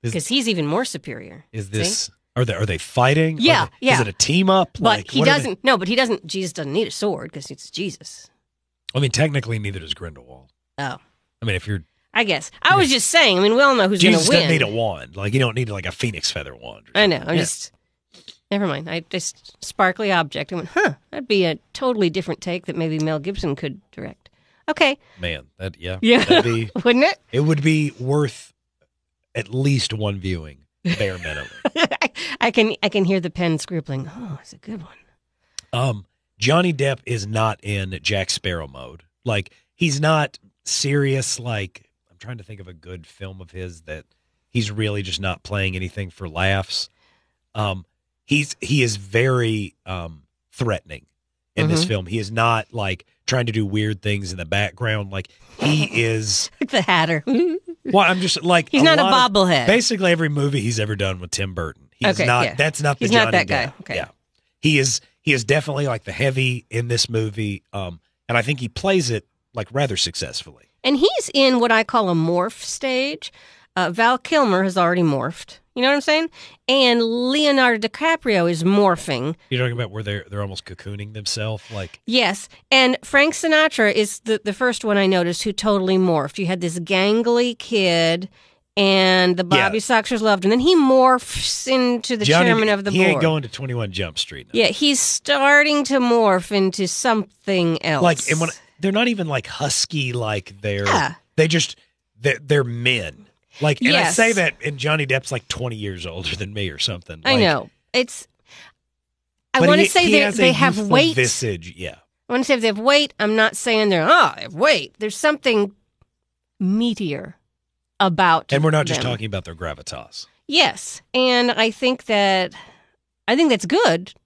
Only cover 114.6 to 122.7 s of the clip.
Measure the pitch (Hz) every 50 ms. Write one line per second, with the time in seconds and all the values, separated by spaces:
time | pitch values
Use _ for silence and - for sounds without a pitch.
114.6 | 226 302 302 185 143 - _ _ 214 214 202 - - 302 302 294 _ 269 233 214
115.6 | 202 202 202 _ _ _ _ _ _ _ _ _ _ _ _ _ _ _ _ _
116.6 | 190 185 196 220 233 240 220 - 208 165 143 - 185 - - _ _ _ _ _
117.6 | _ _ _ _ _ _ _ _ 202 190 170 156 190 175 165 160 - _ - 139
118.6 | 151 160 151 156 147 127 - - 131 127 120 107 110 107 101 95 87 - 82 80
119.6 | 90 82 73 71 73 - - 65 58 - - - - _ _ _ _ - 277 330
120.6 | 330 - - - - - - - _ _ _ 254 254 254 247 240 247 247 240 -
121.6 | 226 226 220 - - 247 262 254 - - 220 202 202 196 190 190 185 185 - -
122.6 | - -